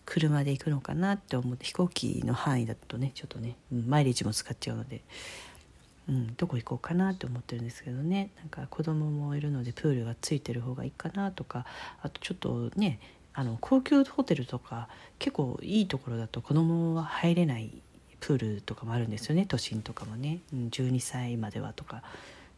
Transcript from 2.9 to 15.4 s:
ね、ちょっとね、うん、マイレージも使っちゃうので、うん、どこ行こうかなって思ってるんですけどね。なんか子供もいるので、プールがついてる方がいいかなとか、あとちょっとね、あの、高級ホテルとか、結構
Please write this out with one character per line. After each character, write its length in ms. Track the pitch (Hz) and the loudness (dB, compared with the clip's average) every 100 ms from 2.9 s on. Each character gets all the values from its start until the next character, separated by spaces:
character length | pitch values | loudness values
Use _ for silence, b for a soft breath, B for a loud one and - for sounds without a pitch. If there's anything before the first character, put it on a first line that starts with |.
| 113 | -2
ね、 160 | 135 | -2
ち 80 | - | -4
ょ 40 | - | -10
っ 20 | |
と 100 | 120 | -8
ね、 180 | 117 120 - | -8 -8 -4
う 40 | 123 | -2
ん、 80 | 117 | 4
マ 140 | 151 | 6
イ 40 | |
レ 60 | 135 | 6
ー 40 | |
ジ 100 | 120 | 4
も 80 | 104 | 0
使 180 | 107 - | 0 -4
っ 60 | 113 | -6
ち 120 | - | -4
ゃ 40 | |
う 20 | 113 | -4
の 60 | |
で、 180 | 123 131 B B B B B B - - - - - | -6 -10 B B B B B B -20 -20 -20 -10 -2
う 40 | |
ん、 220 | 131 113 117 | 0 0 -2
ど 100 | 175 | -2
こ 100 | 123 | 0
行 80 | |
こ 100 | - 123 | -2 -4
う 20 | |
か 160 | - | 0
な 160 | 175 190 | 2 2
っ 40 | |
て 120 | 185 - | 0 -4
思 120 | 120 | -6
っ 40 | |
て 120 | - | -6
る 80 | 120 | -6
ん 20 | 117 | -6
で 40 | |
す 140 | - | -8
け 60 | - | -6
ど 80 | 127 | -2
ね。 320 | 156 196 196 - | 0 0 -2 -8
な 60 | |
ん 40 | 165 | -14
か 180 | - 139 | -10 -6
子 120 | - | -4
供 280 | 156 156 151 | 0 0 2
も 260 | 147 147 147 | 0 0 0
い 40 | |
る 100 | 147 | 0
の 120 | 139 | 0
で、 100 | 120 | -2
プ 160 | - 156 | 0 2
ー 60 | |
ル 100 | 127 113 | 2 0
が 80 | 120 | -4
つ 140 | - | -2
い 60 | 143 | -2
て 120 | - | -2
る 100 | 120 | -4
方 120 | 120 | -4
が 100 | 127 | -4
い 40 | 123 | -6
い 20 | |
か 200 | - - | -6 -6
な 200 | 196 196 | -2 -2
と 140 | 190 | -4
か、 220 | - 123 B B B B | -8 -8 B B B B
あ 60 | 139 | -10
と 120 | - | -8
ち 120 | - | -8
ょ 20 | |
っ 40 | 185 | -4
と 320 | - 120 117 - | -2 -2 -2 0
ね、 220 | 208 113 B B - | 0 0 B B -10
あ 100 | - | -4
の、 140 | 127 117 | -2 -2
高 220 | - 269 | 4 4
級 200 | 262 285 | 6 6
ホ 200 | 269 - | 6 2
テ 100 | 262 | 2
ル 120 | 143 123 | 2 0
と 120 | 165 | -6
か、 300 | - 117 117 B B - | -6 -8 -8 B B -6
結 140 | - | -2
構 280 | - | 0